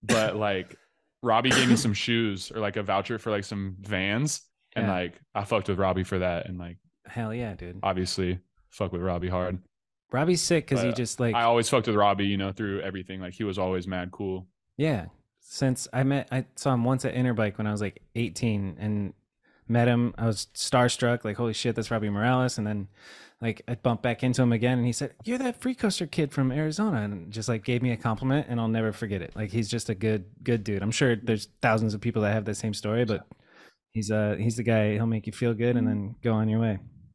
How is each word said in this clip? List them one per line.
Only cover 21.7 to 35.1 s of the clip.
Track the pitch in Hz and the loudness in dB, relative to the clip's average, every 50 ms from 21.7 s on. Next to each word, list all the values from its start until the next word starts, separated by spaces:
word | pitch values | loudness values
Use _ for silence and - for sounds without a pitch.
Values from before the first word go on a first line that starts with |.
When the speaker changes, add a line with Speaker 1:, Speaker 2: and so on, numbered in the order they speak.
| 113 | -2
Speaker 2:
that's | - 110 - 120 | -2 -2 -2 -2
Robbie | 113 104 107 | -2 0 0
Morales." | 101 104 107 120 127 127 127 127 - - | 0 0 2 2 2 2 2 0 0 -2
And | 107 | -4
then, | 104 107 104 98 98 _ _ - - - - - - _ _ | -2 -2 -4 -6 -8 _ _ -20 -20 -20 -20 -20 -20 _ _
like, | 117 117 107 - - - | -4 -4 -4 -4 -6 -8
I | 120 | -8
bumped | 107 _ 127 117 107 - | -2 _ 0 0 2 0
back | 127 117 - - | -2 -2 0 0
into | 127 123 - 127 | 0 4 4 4
him | 120 120 | 4 4
again, | 113 110 123 127 123 | 4 2 2 2 2
and | 120 | 2
he | 123 117 | 0 0
said, | - 139 135 - _ - | -2 -4 -6 -8 _ -6
"You're | - 240 254 | -4 -4 -2
that | 269 247 233 - | -2 -2 -4 -2
Free | - 247 262 | -4 -4 -4
Coaster | - - 214 190 - 180 151 | 0 0 0 0 0 -4 -6
kid | - - 160 139 - | -2 -2 -2 0 0
from | - 135 131 | 0 0 0
Arizona," | 127 143 156 156 156 165 208 220 180 113 104 | 2 0 -2 -2 0 0 0 0 0 0 0
and | 104 101 95 82 80 104 | -2 -4 -6 -8 -10 -8
just, | 113 107 - | -6 -2 -2
like, | 120 110 101 | -2 -2 0
gave | - 123 123 | 0 0 0
me | 127 127 120 | 2 0 -2
a | |
compliment, | 113 - 117 110 104 - 131 131 147 147 - | 0 -2 -2 -2 0 0 0 0 0 0 0
and | 120 117 | -2 -2
I'll | 117 113 | 0 0
never | 113 113 110 110 104 | 0 2 0 0 -2
forget | - - 107 101 98 85 | -4 -4 -4 -4 -4 -4
it. | - - | -6 -8
Like, | - 110 101 92 | -8 -8 -4 -2
he's | 113 113 101 | -2 -2 0
just | - 117 - - | -2 -4 -2 -4
a | 113 | -6
good, | 95 104 110 110 107 90 - - - - | -2 0 0 0 0 -2 -8 -18 -12 -2
good | - 120 117 101 | 0 0 0 0
dude. | 107 104 98 95 | -2 -2 -2 0
I'm | 104 | -2
sure | 123 - 151 131 120 | 0 2 4 4 4
there's | 107 110 113 110 107 - - _ _ - | 2 2 0 0 0 0 -8 _ _ 2
thousands | 123 110 110 110 110 104 | 2 4 4 2 0 -2
of | 107 | -2
people | - 120 110 113 107 | -2 -2 0 2 2
that | 101 104 | 2 2
have | 110 104 | 0 0
the | 110 107 | -2 -6
same | - - 113 104 | -4 -4 -4 -4
story, | - - 107 107 117 123 | -4 -2 -2 0 0 2
but | 110 110 82 - _ - _ _ _ _ - - - _ _ _ _ _ | 2 0 -4 -4 _ -20 _ _ _ _ -20 -20 -20 _ _ _ _ _
he's, | 110 107 98 | -6 -2 0
uh, | 107 107 107 104 107 - | 2 2 2 2 0 2
he's | 107 117 113 | 0 0 0
the | 117 117 | 0 2
guy, | 113 117 110 107 104 104 | 2 4 4 4 4 2
he'll | 107 117 | 2 0
make | 113 | 0